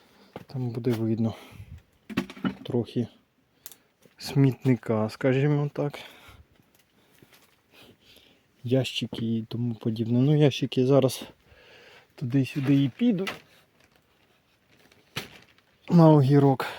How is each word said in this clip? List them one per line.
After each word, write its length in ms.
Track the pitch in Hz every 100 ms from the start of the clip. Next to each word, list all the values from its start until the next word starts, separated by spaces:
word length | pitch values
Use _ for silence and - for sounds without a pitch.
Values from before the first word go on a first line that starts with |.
| _ _ _ - -
Там 220 | 127 123
буде 220 | 117 120
видно 440 | 113 110 113 113 - - - - - _ _ - - - - - -
трохи 440 | - 123 110 123 113 _ _ _ _ _ - - _ _ _ _
смітника, 920 | - 139 139 120 131 123 - 110 110
скажімо 600 | - 135 131 147 147 147
так. 260 | - 147 - - - - - _ _ _ _ _ _ _ _ - _ _ _ _ _ - _ _ - _ _ _ _
Ящики 760 | 117 127 127 - 117 - 113 113
і 60 |
тому 320 | 110 117 120 110
подібне. 440 | 120 113 113 120
Ну, 160 | 135 151
ящики 480 | 151 - 139 - 127
зараз 380 | 139 127 - - - _ - _ - - - _ -
туди-сюди 680 | 123 135 127 147 135 139
і 60 | 139
підуть 440 | - 240 185 92 - _ _ _ _ _ _ _ _ _ _ _ _ _ _ _ _ _ - - - _ _ _ _ -
на 200 | 175 160
огірок. 560 | 151 131 143 139 131 -